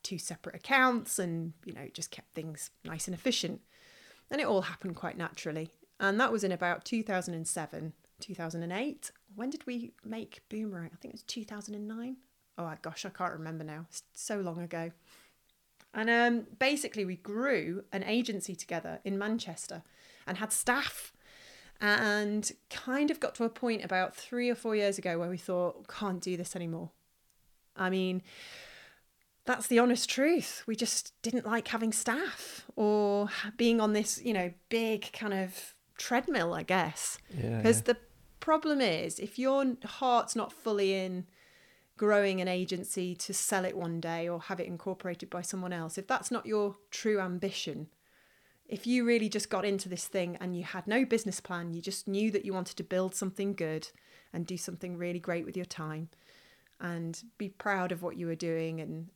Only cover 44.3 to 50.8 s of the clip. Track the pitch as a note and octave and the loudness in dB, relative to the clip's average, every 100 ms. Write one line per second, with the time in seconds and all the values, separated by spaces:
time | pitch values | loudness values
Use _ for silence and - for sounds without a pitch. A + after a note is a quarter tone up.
44.3 | E3+ - F3+ F3+ F3 G3 F#3 F#3 F3 F#3+ | -2 -4 -4 -4 -4 -4 -4 -4 -6 -6
45.3 | F3+ F3 F#3+ F3+ F3+ D#3+ D#3+ F#3+ C4 - | -6 -6 -6 -4 -4 -4 -6 0 0 0
46.3 | A#3+ A3 G#3+ G3+ G3+ _ - A3+ G#3 F#3 | -4 0 0 0 -2 _ -2 2 2 2
47.3 | F3+ G3 - - D3 D#3 _ _ _ _ | -2 -2 -2 -4 -6 -8 _ _ _ _
48.3 | _ _ _ _ G#3 A3+ B3 A#3 A#3 A3 | _ _ _ _ -6 2 4 6 6 4
49.3 | G#3+ G#3 G3 G3+ G3 F#3 F3+ - G3 F3 | 0 0 0 2 0 -2 -6 -2 0 0
50.3 | F3 F3+ F3 F3 F#3+ | -2 -4 -4 -4 -6